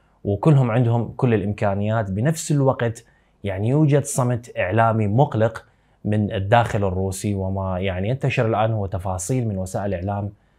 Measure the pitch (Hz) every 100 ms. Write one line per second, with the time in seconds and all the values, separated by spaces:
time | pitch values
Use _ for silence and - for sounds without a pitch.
0 | _ _ 104 98 165 139 123 117 117 120
1 | 107 - 127 107 98 98 104 98 107 113
2 | 98 95 139 160 - 143 135 - 120 113
3 | - _ _ _ 98 95 113 147 151 143
4 | 139 - 123 120 - 113 92 107 113 110
5 | 104 113 147 107 113 - - _ _ _
6 | 104 107 101 104 98 120 113 110 101 90
7 | 95 95 104 98 95 98 95 92 95 92
8 | 101 131 135 - 113 104 110 110 98 92
9 | 95 92 - 131 113 98 92 113 101 90
10 | 98 101 101 - _